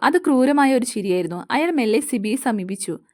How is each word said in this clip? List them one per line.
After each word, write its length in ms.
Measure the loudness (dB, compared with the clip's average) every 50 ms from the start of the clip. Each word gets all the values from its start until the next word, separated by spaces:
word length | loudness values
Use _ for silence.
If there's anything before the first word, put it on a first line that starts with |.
| 0
അത് 160 | 2 2 2
ക്രൂരമായ 560 | 2 2 2 4 4 4 4 4 4 4 4
ഒരു 100 | 2 0
ചിരിയായിരുന്നു. 640 | -2 -4 -6 -2 0 0 0 0 -2 -6 -8 -8 -4
അയാൾ 200 | -2 0 0 0
മെല്ലെ 300 | 0 0 0 2 2 0
സിബിയെ 360 | 0 -2 -4 -4 -2 -2 -4
സമീപിച്ചു. 640 | -2 -2 -2 -4 -4 -4 -6 -8 -8 -6 -8 -8 -10 -12 _